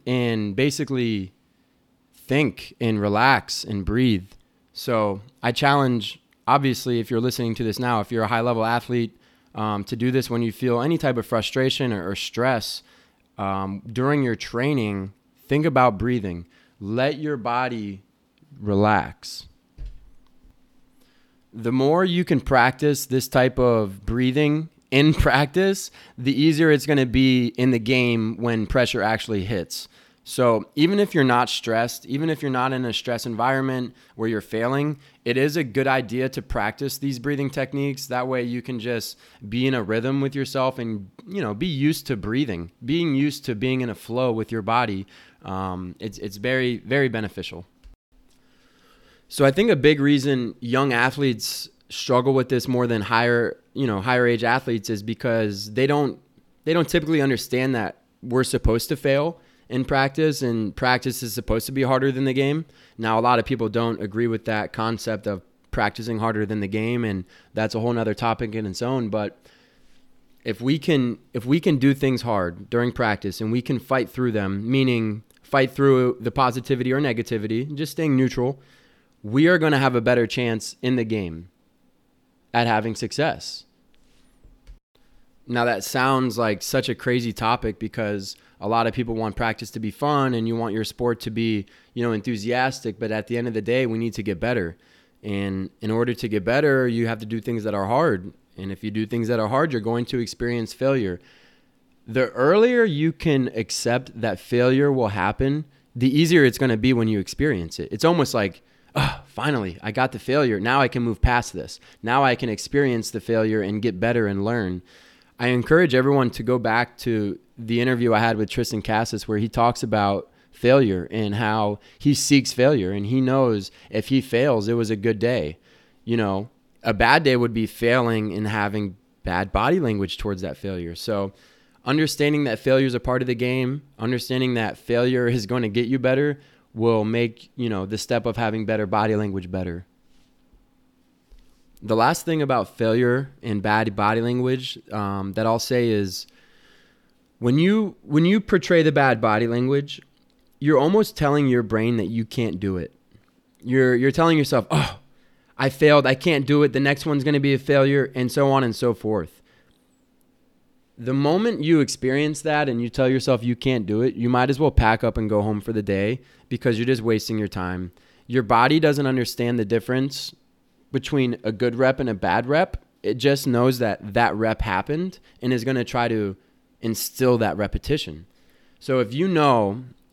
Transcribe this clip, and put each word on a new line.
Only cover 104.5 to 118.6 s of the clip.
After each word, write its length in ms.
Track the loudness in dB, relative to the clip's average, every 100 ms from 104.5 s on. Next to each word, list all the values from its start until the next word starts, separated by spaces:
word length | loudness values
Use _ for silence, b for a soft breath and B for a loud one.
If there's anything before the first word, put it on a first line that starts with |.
| 2 4 4 4
will 180 | 2 0
happen, 560 | 0 -2 0 -2 -2 -6 b b 0
the 200 | 2 4
easier 300 | 6 6 6
it's 140 | 4
gonna 180 | 0 2
be 160 | 2
when 140 | 2 2
you 120 | 0
experience 600 | -2 -2 -2 -2 -4 -8
it. 100 | -8
It's 140 | 0 2
almost 280 | 2 2
like, 280 | 0 -2 -4 _ b b -4
"Oh, 260 | -2 -4 -12
finally, 540 | -6 -2 0 -2 -6
I 100 | -6
got 200 | -2 -2
the 80 | -2
failure. 400 | -2 2 2 0
Now 220 | 2 2
I 60 | 2
can 160 | 0
move 180 | -2 0
past 300 | 2 2 0
this. 280 | -8 -12 -14 b b
Now 200 | 0 2
I 120 | 4 2
can 140 | -2
experience 600 | -4 -2 0 2 0 -4
the 100 | -6
failure 420 | 0 2 2 0
and 200 | 0 0
get 180 | -2 0
better 280 | 0 2 0
and 180 | 0 -2
learn." 380 | -2 -2 -4 -10 b b b b b
I 60 | 0
encourage 480 | 0 4 4 6 4
everyone 340 | 4 4 2
to 120 | -2
go 160 | -2 0
back 400 | 0 0 -2 -4
to 400 | -2 -2 -2 -6 _ -12
the 240 | -4 0
interview 320 | 2 2 2
I 60 | 4
had 180 | 2 0
with 100 | -2
Tristan 360 | -2